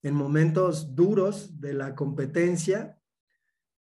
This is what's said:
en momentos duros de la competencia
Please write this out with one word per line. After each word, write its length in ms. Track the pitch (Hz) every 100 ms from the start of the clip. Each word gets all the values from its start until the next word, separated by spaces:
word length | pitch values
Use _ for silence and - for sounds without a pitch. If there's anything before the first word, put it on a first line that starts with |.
en 120 | 147
momentos 800 | 147 139 151 160 160 185 156 156 131
duros 640 | 180 208 185 208 - 156
de 120 | 143
la 220 | 139 135
competencia 1040 | 131 139 127 135 170 175 175 - 196 - - _ _ _ _ _ _ _ _ _